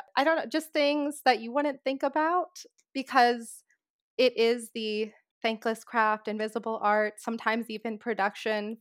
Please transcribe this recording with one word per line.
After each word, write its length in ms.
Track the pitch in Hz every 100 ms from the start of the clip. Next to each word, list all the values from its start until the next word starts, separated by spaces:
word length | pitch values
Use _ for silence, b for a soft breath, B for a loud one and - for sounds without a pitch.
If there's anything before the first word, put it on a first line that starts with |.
| - -
I 80 |
don't 120 | 285 320
know, 100 | 233
just 260 | 311 311
things 500 | 302 285 294 285 294
that 160 | 262 220
you 120 | 226
wouldn't 300 | 262 294 277
think 180 | 269 269
about 640 | 277 302 311 359 330 - - _ _
because 680 | 269 254 262 240 240 226 - _ _ _ _ _ -
it 200 | 254 247
is 340 | 226 240 226
the 380 | 233 220 214 214 - _ _
thankless 420 | 226 220 233 220
craft, 440 | - 240 214 214 214
invisible 500 | 214 214 226 220 220
art. 380 | 208 214 214 -
Sometimes 500 | - 226 220 226 226
even 280 | 214 233 214
production 800 | 247 196 202 - 220 214 208 226